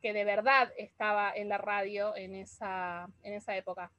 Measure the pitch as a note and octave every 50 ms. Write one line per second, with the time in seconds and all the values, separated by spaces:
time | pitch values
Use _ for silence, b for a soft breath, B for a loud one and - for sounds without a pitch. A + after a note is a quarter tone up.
0 | - A3 G#3 G#3+ G3+ G#3 G3+ G#3 G#3+ C4 C4+ C4+ B3 B3 - - G#3 - _ _
1 | A3 G#3+ G#3 G#3 G3+ G3+ - G#3 G#3 G#3 G3+ G3+ G3 G#3 G3+ G3+ G3 G3 G#3 G3+
2 | G3+ G#3+ G#3+ G3+ F#3+ F#3 F#3+ F#3+ F#3+ - - - A3 G3 F#3+ F#3 F#3 F3+ F3 F3
3 | F3 F#3+ - _ - - G#3 G#3 - - G#3 F#3+ F#3 - F3+ F#3 F3+ E3+ _